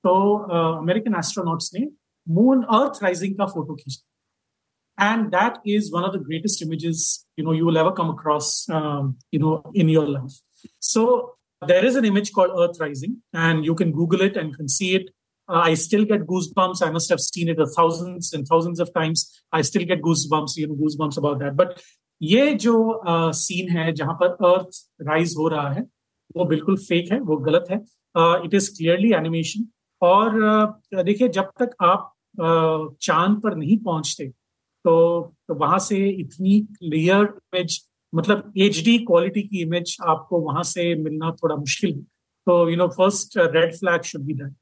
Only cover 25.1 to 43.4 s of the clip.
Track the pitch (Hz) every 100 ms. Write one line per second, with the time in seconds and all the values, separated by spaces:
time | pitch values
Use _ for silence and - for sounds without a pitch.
25.1 | 160 170 160 156 151 143 147 254 _ _
26.1 | _ _ 165 170 156 196 190 - 175 175
27.1 | 240 208 156 143 170 175 208 - _ _
28.1 | 170 165 180 170 202 196 - 165 180 226
29.1 | 180 165 165 160 208 233 _ _ _ 175
30.1 | 196 220 220 214 214 214 - _ 190 180
31.1 | 202 247 294 285 - 247 - 180 196 -
32.1 | _ _ - 165 165 160 160 151 135 -
33.1 | 160 185 208 220 165 156 220 220 160 156
34.1 | - 135 - _ _ _ _ 175 165 170
35.1 | 170 170 _ - 147 143 185 - 196 196
36.1 | 190 139 - 190 208 214 - 170 156 165
37.1 | 196 208 - _ 185 175 - _ _ _
38.1 | 160 180 202 - 190 202 160 160 233 233
39.1 | 170 190 202 202 196 160 175 170 - 180
40.1 | - - 175 151 143 175 180 170 160 156
41.1 | 156 165 165 160 147 135 - 196 139 -
42.1 | _ _ _ - 175 170 170 175 175 185
43.1 | 196 - 214